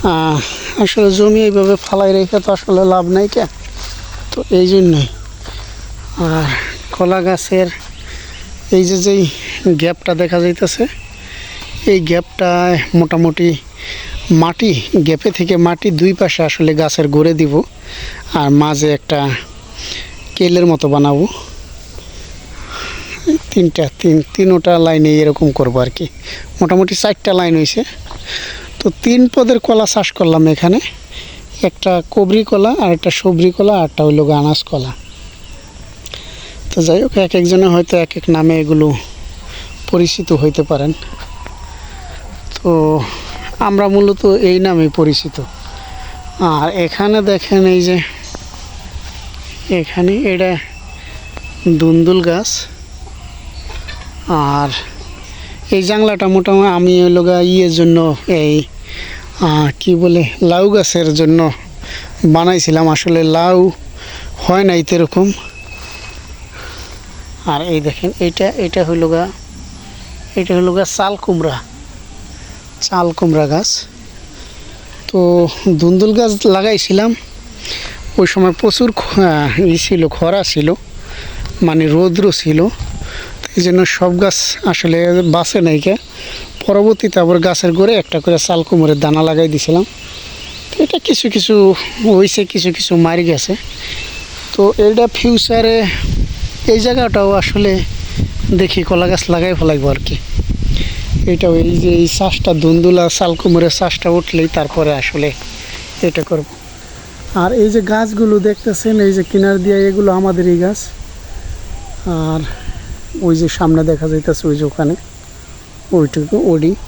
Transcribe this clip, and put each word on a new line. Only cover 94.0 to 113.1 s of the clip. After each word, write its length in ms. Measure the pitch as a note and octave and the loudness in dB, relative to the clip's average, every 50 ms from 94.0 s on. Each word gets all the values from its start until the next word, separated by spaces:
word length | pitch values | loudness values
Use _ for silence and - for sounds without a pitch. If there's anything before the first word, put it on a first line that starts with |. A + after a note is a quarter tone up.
| - - - - - - - - - - - | -10 -10 -12 -14 -14 -14 -14 -16 -14 -8 0
তো 180 | - G3 G3+ A3 - | 2 2 2 4 4
এটা 300 | G#3+ G#3 A3 A3+ A#3+ A#3 - | 4 4 4 4 2 2 0
ফিউচারে 720 | - - A#3+ A#3+ A3+ - - A#3 A3+ A3+ A3+ A3+ A3+ G#3+ F#3 - - - - - - - - - - - - - - - - | 0 0 2 2 2 2 0 0 2 2 2 2 2 0 0 -2 -2 -2 -2 0 0 -2 -2 -4 -6 -6 -8 -6 -4 0 2
এই 120 | A3 A3 | 2 4
জায়গাটাও 520 | G#3+ B3 B3 B3+ B3 A3+ G#3 G#3+ G3+ G3 | 4 2 0 0 0 0 2 2 2 4
আসলে 480 | G3 G3 G3 - - G3+ G3+ G3+ F#3+ F#3 F3 - - - - - - - - - - - - - | 2 2 0 0 0 2 2 2 2 0 -2 -2 -4 -6 -8 -6 -4 -4 -4 -4 -4 -4 -2 0
দেখি 320 | G#3+ F3 F#3+ F3 - G3 E3+ | 2 2 2 2 0 -2 0
কলা 240 | - F#3+ F3 F3+ F3 | 0 2 2 2 2
গাছ 220 | F#3 E3+ - - | 0 -2 0 0
লাগাই 240 | F3 E3+ E3+ F#3 F3+ | 0 0 2 0 0
ফেলাইব 340 | D3+ E3 D#3+ D3+ C#3+ C3 C#3+ | 2 2 2 2 2 2 0
আর 80 | C3+ C#3 - | 0 0 -2
কি। 100 | - - D3 - - - - - - - - - - - - - - - - - - - - - F#3+ | -4 -4 -4 -4 -4 -4 -2 -2 -2 -2 -2 0 0 0 0 0 -2 -4 -6 -4 -4 -2 0 2 0
এটা 220 | F3+ E3+ - F3+ | 0 2 2 2
ওই 280 | E3 E3 E3+ E3+ F3 E3+ | 2 2 2 2 2 2
যে 120 | E3 F3+ | 2 2
এই 180 | E3+ E3+ E3+ E3 | 4 4 2 2
চাষটা, 460 | - - G3 F#3+ F#3 - - G3 F3 | 0 0 0 -2 -2 -2 0 0 0
ধুন্দুল 460 | D#3 D3 D#3+ E3 E3+ E3+ F3+ F3+ F3+ | 2 2 4 4 4 4 4 4 4
আর 100 | F3 E3+ | 4 2
চাল 260 | - - G3 F3 E3 | 0 0 0 0 0
কুমড়ের 340 | E3 - G3 E3+ E3 E3 E3 | 0 2 2 4 4 4 2
চাষটা 400 | - - F#3+ F3 - - - F3+ | 2 0 -2 -2 -2 -2 0 0
উঠলেই 380 | E3+ F3 F3 - - E3 D#3+ D#3+ - | 0 0 0 0 0 0 0 0 0
তারপরে 420 | E3+ D3+ C#3 - E3+ D#3 D3+ D3 | -2 -4 -2 -2 0 0 0 0
আসলে 360 | C#3 B2 - - D#3 D3 D3 C3 - - - - - - - - - - - - - | -2 -4 -4 -4 -2 -2 -2 -4 -6 -12 -14 -14 -14 -14 -14 -14 -14 -14 -14 -8 -4
এটা 220 | - E3+ - - D#3 | -4 -2 -2 -2 -4
করব। 200 | - E3+ D#3 D3+ - - - - - - - - - - - - - - - - - - | -2 -2 -4 -4 -6 -12 -20 -20 -20 -20 -20 -20 -18 -18 -18 -18 -18 -18 -16 -14 -6 -2
আর 180 | G3+ F3 F#3 B3 | 0 0 2 2
এই 160 | B3+ G#3 A3 | 4 2 4
যে 120 | G#3 A3+ | 4 2
গাছগুলো 580 | G3 F3+ G#3+ G#3+ A3+ G#3+ A3 G#3 A3+ G#3+ G#3+ G#3 | 2 2 0 0 0 -2 0 0 2 4 4 4
দেখতেছেন, 600 | F#3 G#3+ G#3 - - A#3 G3+ - - A3 A3 G#3+ | 4 2 0 0 -2 -4 -4 0 0 0 2 4
এই 140 | G3+ G3 F#3+ | 4 4 4
যে 100 | F#3+ F3+ | 2 0
কিনার 340 | - - G3 G3 G3 G3 G3 | 0 2 2 4 4 2 2
দিয়ে, 300 | F3+ G3+ G3+ G3 G3 G3 | 2 2 2 4 2 2
এগুলো 240 | F#3+ G3 G#3 G3 | 2 2 2 2
আমাদেরই 460 | F#3 F#3 F#3+ F#3+ F3+ F3 F3 F3+ F3 E3+ | 2 2 2 2 2 2 2 2 4 4
গাছ। 200 | F3 F#3+ G#3 - - - - - - - - - - - - - - - - - - - - - - - - - - | 2 0 -2 -4 -8 -12 -12 -14 -16 -16 -16 -16 -14 -12 -12 -12 -10 -10 -10 -10 -10 -10 -10 -10 -10 -12 -12 -8 -6
আর 340 | F#3+ F3 D#3+ D#3+ D#3 D#3+ D#3+ D#3 B2 - - - - - - - - - - - - | -4 -2 -2 -2 -2 -2 -2 -2 -4 -8 -8 -8 -10 -10 -10 -10 -12 -12 -12 -12 -12